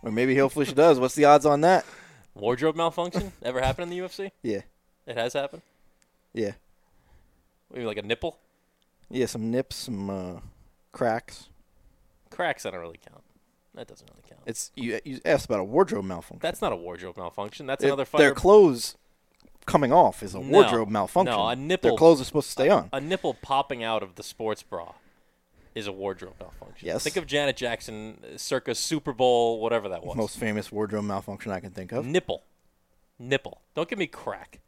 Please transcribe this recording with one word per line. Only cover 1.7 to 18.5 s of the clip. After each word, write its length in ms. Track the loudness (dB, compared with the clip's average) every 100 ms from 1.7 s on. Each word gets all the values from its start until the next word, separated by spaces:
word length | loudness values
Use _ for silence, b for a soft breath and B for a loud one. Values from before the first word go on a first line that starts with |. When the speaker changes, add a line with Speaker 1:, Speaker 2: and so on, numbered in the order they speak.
| 4 0 B B B B
Speaker 2:
Wardrobe 440 | -4 -2 0 0 0
malfunction? 560 | -2 -2 -4 -4 -6 -8
<laughs> 60 |
Ever 160 | -6 -2
happened 240 | -2 -2
in 60 | -6
the 60 | -8
U 80 | -10
F 80 |
C? 180 | -10 -12 _
Speaker 1:
Yeah. 200 | -6 -6 -8 _ _ _ -12
Speaker 2:
It 120 | -6
has 160 | -4
happened? 280 | -4 -6 -10 _ _ _ _ _ _ _
Speaker 1:
Yeah. 200 | -6 -6 -6 _ _ _ _ _ -20 _ _ _ _ _
Speaker 2:
Maybe 120 | -10 -6
like 120 | -6
a 40 |
nipple? 380 | -6 -4 -6 -10 _ _ _ _ _ _ _
Speaker 1:
Yeah, 160 | -4 -4
some 260 | -2 -2
nips, 240 | -2 -4 -10
some, 340 | -10 -8 -8
uh, 300 | -8 -8 -12 -18 -20 _ _ _
cracks. 560 | -4 -2 -2 -8 -20 -20 _ _ _ _ _ _ _ _
Speaker 2:
Cracks, 360 | -6 -4 -4 -8
I 40 |
don't 80 | -10
really 200 | -14 -16 -20
count. 180 | -20 _ _ _ _ _ -20
That 120 | -20
doesn't 220 | -20 -20
really 140 | -20 _
count. 120 | -16 -12
Speaker 1:
It's, 260 | -10 -10 -8
you, 240 | -6 -6
you 160 | -8 -6 0
asked 200 | 0 0
about 140 | -4
a 40 |
wardrobe 420 | 0 2 2 0 -6
malfunction. 340 | -8 -12 -10
Speaker 2:
That's 200 | -8 -4
not 100 | -6
a 40 | -6
wardrobe 420 | -10 -12 -14 -12
malfunction. 480 | -12 -10 -12 -10 -8
That's 180 | 0
Speaker 1:
It, 40 | 0
Speaker 2:
another 160 | 0
Speaker 1:
their 20 | -2
Speaker 2:
fighter 280 | 4 4 6
Speaker 1:
clothes 600 | 8